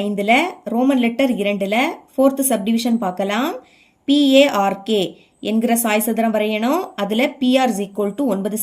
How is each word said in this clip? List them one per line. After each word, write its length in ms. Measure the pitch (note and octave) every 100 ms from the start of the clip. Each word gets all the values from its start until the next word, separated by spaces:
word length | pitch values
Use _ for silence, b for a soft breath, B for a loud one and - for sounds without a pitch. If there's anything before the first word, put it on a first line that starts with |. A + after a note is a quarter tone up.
ஐந்துல 320 | G3+ G3+ G3+ B3+ F4+ F#4 -
ரோமன் 280 | A#3 C4 C4
லெட்டர் 280 | A#3 A#3 C4+ G3+
இரண்டுல 360 | G3+ G3+ G3 G#3+ D4+ - -
ஃபோர்த் 300 | - C4+ C4+ C4+
சப்டிவிஷன் 500 | A3 G3 A#3 A#3+ A3+
பார்க்கலாம். 460 | F#3+ F3 G3 G#3+ D4 B4+ b b b _ -
பி 100 | C#4+ C#4
ஏ 80 | C4+ C#4+ G#3
ஆர் 140 | G3 G3 -
கே 140 | G#3 E3+ b b _ G3+
என்கிற 240 | A3 A#3 A#3
சாய் 220 | A3+ G#3+
சதுரம் 300 | A3 A3+ A3+
வரையணும். 440 | G#3+ G#3+ G#3+ A#3 E4 F#4+ -
அதுல 240 | G3 A3 C#4+ C4+
பி 80 | B3+ C4
ஆர் 100 | B3+
is 80 | G3 G3
equal 240 | - G3+ G3+
to 100 | C#4
ஒன்பது 240 | G3 G3 G#3+